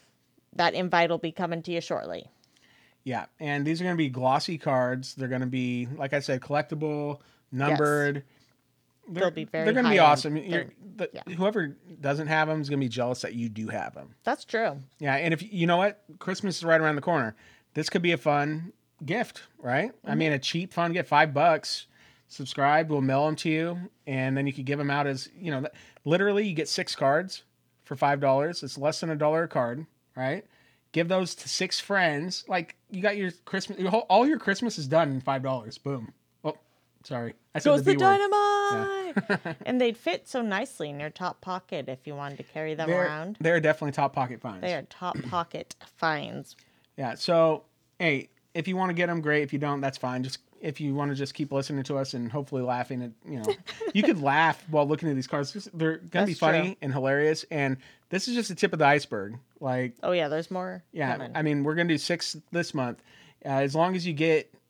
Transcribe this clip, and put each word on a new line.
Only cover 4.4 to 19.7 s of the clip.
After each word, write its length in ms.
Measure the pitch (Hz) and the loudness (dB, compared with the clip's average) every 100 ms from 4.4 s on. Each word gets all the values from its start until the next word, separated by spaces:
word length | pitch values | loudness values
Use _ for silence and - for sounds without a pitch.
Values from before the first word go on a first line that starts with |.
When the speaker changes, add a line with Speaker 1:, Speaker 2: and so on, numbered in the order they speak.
| - 165 | 0 -4
Speaker 2:
cards. 580 | 156 131 123 127 127 - | 0 2 2 -2 -6 -8
They're 120 | 127 | -4
gonna 180 | 127 127 | -2 -2
be, 400 | 131 123 123 123 151 | -2 -2 -2 -4 -6
like 160 | 139 | -2
I 60 | 143 | -2
said, 220 | 139 131 | 0 -4
collectible, 800 | - 147 151 151 151 147 147 143 | 0 -2 -2 -4 -4 -2 -4 -8
Speaker 1:
Yes. 500 | _ _ - 131 143 | _ _ -10 -2 2
Speaker 2:
numbered. 540 | 151 147 147 143 143 - _ _ _ _ _ _ _ - | 4 4 4 2 -2 -8 _ _ _ _ _ _ _ -10
They're, 140 | 170 | 0
Speaker 1:
They'll 80 | 185 | 0
be 140 | 160 156 | 0 -6
very 200 | 160 160 | 0 2
Speaker 2:
they're 80 | |
gonna 160 | 156 226 | 4 6
be 80 | 196 | 8
Speaker 1:
high-end. 140 | 156 | 8
Speaker 2:
awesome. 260 | 147 151 151 | 8 2 -4
You're, 280 | 190 170 - - 202 190 | -2 -4 -4 -14 -18 -8
Speaker 1:
They're, 120 | 175 | -8
Speaker 2:
the, 20 | |
Speaker 1:
yeah. 220 | - - 175 | -8 -10 -2
Speaker 2:
whoever 320 | 190 220 151 - - 156 | 0 0 -4 -6 -20 -6
doesn't 280 | 143 143 151 | -2 -2 2
have 200 | 156 156 | 2 2
'em 120 | 156 | 0
is 80 | 143 | -2
gonna 100 | 143 | 0
be 80 | 131 | 0
jealous 320 | 117 123 127 | 0 -2 -2
that 120 | 123 | -4
you 160 | 117 117 | -4 -6
do 180 | 107 110 | -6 -6
have 280 | 107 58 76 | -6 -6 -10
'em. 180 | 69 _ | -18 _
Speaker 1:
That's 220 | - 294 - | -4 -4 -4
true. 320 | 226 214 139 131 - | -2 -2 -4 -12 -6
Speaker 2:
Yeah, 160 | 143 135 | 0 0
and 180 | 165 | 2
if, 80 | 160 208 | -2 -4
you 140 | 190 165 | 0 2
know 100 | 175 | 4
what? 260 | 202 202 _ - | 2 0 _ -12
Christmas 380 | - 185 196 - | -8 -4 -4 -4
is 60 | |
right 160 | 165 160 | 4 4
around 160 | 156 147 | 4 0
the 60 | |
corner. 340 | 156 160 113 - - - _ | 0 0 0 -6 -20 -20 _
This 160 | 147 156 | -6 -2
could 120 | 190 | 0
be 80 | 175 | 2
a 60 | 170 | 2
fun 540 | 156 147 147 156 175 - _ - | 2 2 2 -4 -8 -14 _ -14
gift, 380 | 139 214 226 - - _ | -4 -4 -4 -8 -20 _
right? 340 | 127 | -2